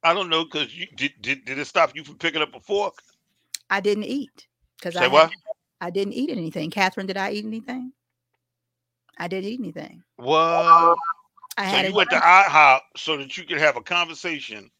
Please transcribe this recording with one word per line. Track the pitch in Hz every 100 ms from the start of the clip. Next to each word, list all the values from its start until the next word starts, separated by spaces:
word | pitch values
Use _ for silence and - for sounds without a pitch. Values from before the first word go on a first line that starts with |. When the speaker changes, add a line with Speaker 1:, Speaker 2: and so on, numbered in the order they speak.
Speaker 1:
I | 170
don't | 175 185
know, | 160 160
'cause | 151 135
you, | 170 175 -
did, | 139 _
did, | 107 135 127
did | 135
it | 143
stop | 190 165 151
you |
from | 143 143
picking | 165 156
up | 156 135
a |
fork? | _ 202 202 - _ _ _ _ _ - _
Speaker 2:
I | 196
didn't | 202 208 208
eat, | 269 277 _ - _ _ _
'cause | 185 170
Speaker 1:
Say | 175
Speaker 2:
I |
Speaker 1:
what? | 139 160
Speaker 2:
had, | - - - _ _
I | 175
didn't | 180 196
eat | 196 285
anything. | 262 165 170 156
Catherine, | 202 190 202 190
did | 190
I | 196
eat | 208 214
anything? | 226 226 254 254 _ _ _ _ _ _ _ _ _ _ _ _ _
I | 175
didn't | 190 196
eat | 247
anything. | 202 165 151 170 _ _
Speaker 1:
What? | 120 156 165 170 170 165 170 170 - - _ _ - -
Speaker 2:
I | 196
Speaker 1:
So | 196
Speaker 2:
had | 190
Speaker 1:
you |
Speaker 2:
a |
Speaker 1:
went | 202 185
to | 165
Speaker 2:
drink. | 170
Speaker 1:
ihop | 185 196 147 147 135 - -
so | - 151
that | 135 160
you | 156
could | 156
have | 151 123
a |
conversation | 107 175 170 165 180 156 - 107 98 _